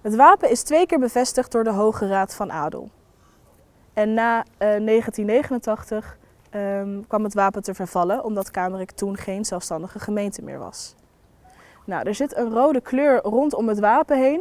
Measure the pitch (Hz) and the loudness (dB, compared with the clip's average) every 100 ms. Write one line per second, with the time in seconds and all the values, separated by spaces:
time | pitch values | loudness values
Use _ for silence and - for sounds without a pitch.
0 | 214 220 285 392 311 233 - 311 359 320 | -4 6 8 8 4 0 2 2 4 2
1 | 247 240 254 - 247 233 226 202 214 214 | 0 0 0 -2 -2 0 0 2 0 0
2 | 202 196 190 - 202 160 151 - - _ | -2 0 -2 -4 -8 -6 -6 -8 -16 _
3 | _ _ _ _ _ _ _ _ _ - | _ _ _ _ _ _ _ _ _ -2
4 | 214 220 233 233 - _ 208 208 214 220 | 0 2 2 0 -4 _ 0 2 2 2
5 | 226 220 208 226 294 247 233 214 - 214 | 0 -4 0 0 0 -4 -4 -6 -4 -8
6 | 220 - _ _ _ 208 202 196 196 202 | -10 -20 _ _ _ -8 -4 -4 -6 -10
7 | 214 214 214 202 196 196 196 190 180 190 | -4 -2 -2 0 0 0 -8 -8 -4 -2
8 | 175 220 226 208 190 - 185 190 185 - | 0 0 -2 -6 -6 -4 -4 -4 -10 -6
9 | 196 196 - 190 214 180 - 160 180 - | -6 -6 -8 -8 -6 -8 -8 -10 -10 -12
10 | - 208 202 - - 135 92 - - _ | -6 -4 -4 -8 -14 -14 -14 -14 -18 _
11 | _ _ _ _ - - - _ - 175 | _ _ _ _ -20 -20 -20 _ -10 -6
12 | 123 202 285 - 233 220 277 269 - 254 | -4 -4 -4 -2 -2 2 4 2 0 0
13 | 294 247 - 226 294 - 226 208 208 240 | 4 4 2 2 2 0 0 2 4 4
14 | 311 277 262 311 | 2 2 2 2